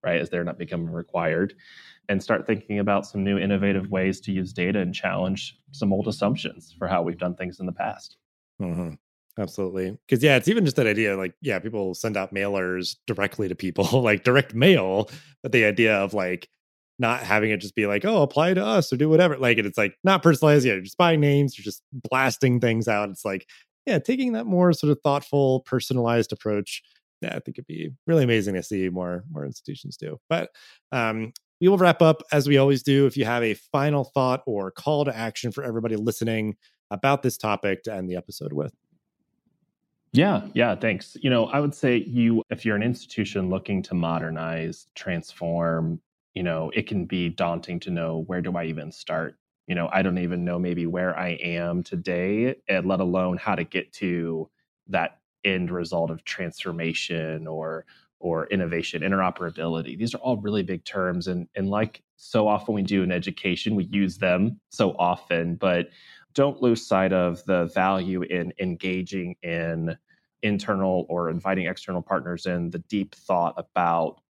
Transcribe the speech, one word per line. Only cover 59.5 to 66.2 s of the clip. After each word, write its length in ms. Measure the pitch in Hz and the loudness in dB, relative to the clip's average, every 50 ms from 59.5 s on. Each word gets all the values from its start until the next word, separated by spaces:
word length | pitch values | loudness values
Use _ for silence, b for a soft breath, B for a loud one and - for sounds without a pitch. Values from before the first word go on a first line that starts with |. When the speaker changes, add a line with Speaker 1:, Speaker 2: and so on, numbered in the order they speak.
| 82 - 80 85 82 80 - 62 65 90 | -8 -6 -4 -4 -4 -4 -6 -8 -6 -6
Speaker 1:
These 160 | 113 120 - | -6 -6 -6
are 40 | - | -4
all 200 | - 127 123 104 | -4 -2 -2 -2
really 240 | 104 104 104 107 | -2 -2 -2 -2
big 220 | 92 87 92 82 _ | -2 -2 -6 -8 _
terms. 440 | - - 98 92 90 87 90 85 95 | -8 -4 -4 -2 -2 -2 -4 -4 -4
And, 180 | 90 90 85 _ _ | -4 -6 -6 _ _
and 140 | 101 98 98 | -4 -2 -2
like 340 | 101 107 113 113 - - _ _ _ | 0 0 -2 -2 -4 -16 _ _ _
so 320 | _ - - - 113 107 107 | _ -14 -2 0 2 4 4
often 260 | 104 101 - - 107 | 2 0 0 -2 -2
we 80 | 104 | -2
do 200 | 98 95 101 98 | 0 0 2 2
in 100 | 92 90 | 2 2
education, 600 | 90 87 87 95 87 - - 98 87 - - 110 107 | 0 -2 -4 -6 -8 -4 -2 -2 -2 -2 -2 -2 -2
we 100 | 101 90 | -2 -2
use 340 | - - 101 98 92 87 - | -2 0 0 0 0 -2 -2
them 420 | 98 92 90 90 101 117 107 - _ _ | 0 2 2 2 2 -2 -2 -6 _ _
so 260 | - - 110 92 82 - | -2 0 0 0 2 2
often, 580 | 90 87 87 - - - 87 85 85 85 85 | 2 2 2 -2 -2 -4 -2 -2 0 -2 -2
but 320 | 82 101 95 87 87 85 - B B B B B B | 0 0 2 2 2 0 -4 B B B B B B